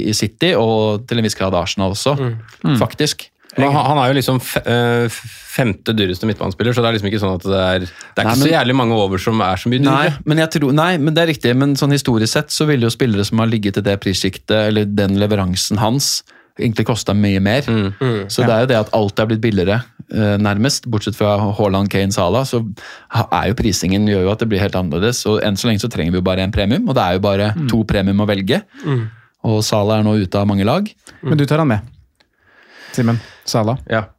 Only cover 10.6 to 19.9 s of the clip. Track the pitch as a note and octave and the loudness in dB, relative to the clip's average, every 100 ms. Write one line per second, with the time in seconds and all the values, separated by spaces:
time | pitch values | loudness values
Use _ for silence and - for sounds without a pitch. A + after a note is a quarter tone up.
10.6 | C#3+ D3 E3+ F3+ D3 D#3 E3+ D3 A#2+ B2 | 2 2 2 2 2 2 2 2 0 2
11.6 | C#3+ C3+ C#3+ C#3+ C3+ A2+ A2 D3 D3 - | 2 2 2 2 2 2 2 0 -2 -2
12.6 | D#3 C#3 A#2 - C3 G2+ G2+ A2+ A2+ A2 | 0 2 0 2 0 2 0 0 0 0
13.6 | G2+ G2+ G2 G2 G2+ F#2 F#2+ - - G#2+ | -2 -2 0 0 -2 -2 -2 -4 0 2
14.6 | G#2+ G#2+ G2+ G#2 G2 G2 G#2 G#2 F#2 F#2 | 2 2 0 0 2 2 2 2 0 -2
15.6 | - G#2 G#2+ C3+ - - - - _ - | -2 0 0 0 -2 -4 -8 -20 _ -4
16.6 | B2 G#2+ A2 A2 - G#2 G2+ F#2+ G2 B2 | -2 0 -2 -2 0 2 2 2 2 0
17.6 | C3 A2+ F#2+ G2 C3 A2 G2 - A#2+ A2 | 0 0 -2 -2 -2 -2 -2 0 2 2
18.6 | C3 A#2 G#2+ A2+ G2+ - A2 A2+ A2+ G2 | 2 2 2 0 0 0 0 0 0 2
19.6 | F2 A2 B2 | 2 0 -4